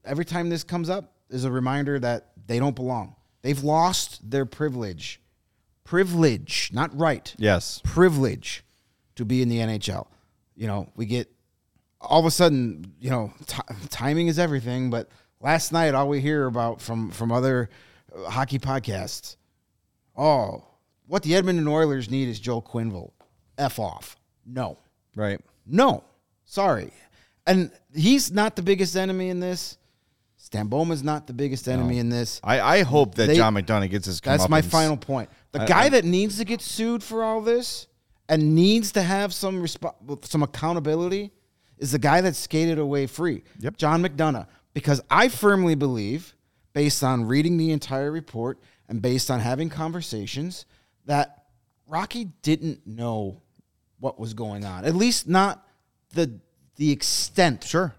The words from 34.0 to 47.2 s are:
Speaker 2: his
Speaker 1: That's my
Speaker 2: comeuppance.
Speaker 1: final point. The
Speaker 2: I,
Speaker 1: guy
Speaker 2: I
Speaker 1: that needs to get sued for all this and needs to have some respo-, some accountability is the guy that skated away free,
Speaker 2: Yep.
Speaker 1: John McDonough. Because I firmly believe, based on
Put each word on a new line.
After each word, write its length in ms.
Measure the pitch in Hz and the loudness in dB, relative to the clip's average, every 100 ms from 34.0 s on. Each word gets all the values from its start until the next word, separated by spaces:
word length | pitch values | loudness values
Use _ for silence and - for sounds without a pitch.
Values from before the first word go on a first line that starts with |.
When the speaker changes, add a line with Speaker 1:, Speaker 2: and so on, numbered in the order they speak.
| 95 | -4
Speaker 2:
his 140 | 85 | -6
Speaker 1:
That's 280 | 131 - 92 | 0 2 6
my 120 | 156 | 4
Speaker 2:
comeuppance. 40 | 170 | 4
Speaker 1:
final 260 | 160 156 139 | 2 2 0
point. 340 | - 131 104 _ _ | -4 -6 -6 _ _
The 100 | 143 | -4
Speaker 2:
I, 40 | - | 2
Speaker 1:
guy 160 | 175 | 4
Speaker 2:
I 40 | 277 | 6
Speaker 1:
that 140 | 269 | 4
needs 340 | 170 180 208 202 | 4 2 0 -2
to 60 | |
get 160 | 208 233 | -4 -6
sued 420 | - - 226 233 | -6 -4 -2 -2
for 200 | - 220 | -4 -4
all 180 | 220 226 | -2 -2
this 460 | 220 240 240 - - _ _ _ - | 0 0 0 -10 -14 _ _ _ 0
and 260 | 156 151 | 4 6
needs 380 | 160 190 226 202 | 6 6 4 2
to 100 | 202 | 0
have 300 | 175 196 202 | 0 0 -2
some 300 | - 196 185 | -4 -4 -4
respo-, 640 | 165 - 170 - 120 139 - | -4 -6 -8 -10 -12 -12 -2
some 160 | 156 | 0
accountability 880 | 147 - 160 170 151 160 180 196 202 _ _ _ _ - | 0 -2 -2 -2 0 -2 -2 -4 -6 _ _ _ _ -10
is 140 | 135 | -4
the 60 | 135 | 0
guy 220 | 143 170 | 4 6
that 120 | 185 143 | 4 -2
skated 420 | - 160 165 156 | -2 0 2 0
away 280 | 143 143 135 | 0 -2 -2
free, 360 | - 170 107 _ - | -2 -4 -4 _ -8
Speaker 2:
Yep. 160 | - - | -8 -2
Speaker 1:
John 260 | 151 165 | 2 2
McDonough. 440 | 180 147 156 120 - _ _ | 2 0 0 -2 -8 _ _
Because 260 | 151 151 135 - | -4 0 0 4
I 180 | 170 247 | 4 4
firmly 460 | - 208 196 175 | 4 4 6 4
believe, 600 | 147 139 117 101 151 - _ _ _ _ | 2 0 0 -2 -4 -8 _ _ _ _
based 300 | 143 147 - | 0 0 2
on 200 | 131 127 | 0 0